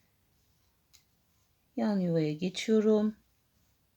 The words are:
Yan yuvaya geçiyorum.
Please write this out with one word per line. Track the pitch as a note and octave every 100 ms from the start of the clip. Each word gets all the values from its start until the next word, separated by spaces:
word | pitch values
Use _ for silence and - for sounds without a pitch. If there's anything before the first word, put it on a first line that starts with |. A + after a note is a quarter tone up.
| _ _ _ _ _ _ _ _ _ _ _ _ _ _ _ _ _ -
Yan | A3 G3
yuvaya | F3 E3 D3+
geçiyorum. | D3+ F3+ - - A3 G#3+ G#3+ G#3+ - _ _ _ _ _ _ _